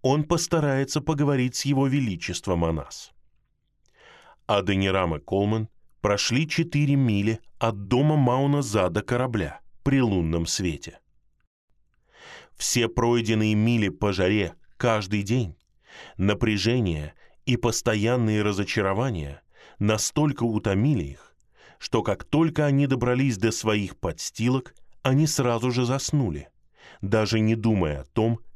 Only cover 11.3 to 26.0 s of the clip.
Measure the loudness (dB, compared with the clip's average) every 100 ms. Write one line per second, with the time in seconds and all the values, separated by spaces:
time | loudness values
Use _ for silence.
11.3 | _ _ _ _ _ _ _ _ -20 -20
12.3 | -20 -20 -8 -2 0 0 0 0 2 2
13.3 | 0 2 2 2 2 -2 -2 -2 0 0
14.3 | 0 -2 -8 -20 -4 0 0 -2 -4 0
15.3 | -2 -2 -10 _ _ _ -20 -14 -2 0
16.3 | 2 0 0 0 0 0 -2 -8 -16 -20
17.3 | _ 0 2 2 0 0 0 2 2 2
18.3 | 2 0 0 -2 0 0 0 -2 -4 -8
19.3 | -12 _ _ -18 -2 0 0 0 0 0
20.3 | 0 -2 0 0 2 2 0 -4 -10 -20
21.3 | _ _ _ -20 -18 -4 -2 0 -4 -2
22.3 | 0 0 2 2 2 2 0 0 2 0
23.3 | 0 0 0 0 0 -2 -6 -8 -6 -10
24.3 | -2 0 0 -4 -18 -20 -6 0 2 2
25.3 | 2 0 2 0 0 0 -2